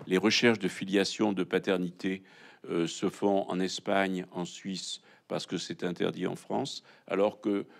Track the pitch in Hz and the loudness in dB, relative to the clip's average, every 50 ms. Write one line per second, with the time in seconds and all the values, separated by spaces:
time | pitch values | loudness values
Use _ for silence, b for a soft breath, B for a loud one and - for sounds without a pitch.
0 | - - 92 90 - 113 110 - 123 120 113 98 95 90 - - 101 95 98 101 | -4 2 2 4 4 4 4 6 6 6 4 4 2 -2 -2 -4 -4 0 2 2
1 | 95 - - - 110 107 98 92 90 - 92 90 90 104 95 90 90 87 87 - | 2 2 0 0 2 2 2 0 0 0 0 0 2 2 2 2 0 -2 -4 -4
2 | - 95 95 98 b b b b b b b b b - 90 85 85 80 - - | -4 -4 -4 -4 b b b b b b b b b -4 -2 0 0 -2 -2 -2
3 | 104 92 - - 101 101 98 98 - - 90 90 95 92 - - - 104 101 98 | -2 -2 -2 2 2 2 4 2 2 0 0 -2 0 -2 -4 -4 -2 0 2 2
4 | 98 95 95 92 92 - - 90 87 85 - - - 98 95 87 - - - - | 2 2 0 -2 -4 -6 -6 -6 -6 -6 -8 -10 -8 -8 -8 -6 -8 -8 -10 -12
5 | b b b b b b 92 82 - - 95 87 - - 85 - 92 90 87 - | b b b b b b -6 -6 -4 -4 -6 -6 -6 -6 -8 -6 -4 -6 -2 -2
6 | 95 87 82 87 90 90 92 - - - 104 117 139 139 - - b b b b | -2 -2 -2 -2 -4 -4 -4 -6 -8 -4 -4 -2 -2 -4 -6 -10 b b b b
7 | b b 98 95 101 107 - - - 107 101 101 - - b b | b b 2 2 2 2 2 0 -2 0 0 0 -2 -6 b b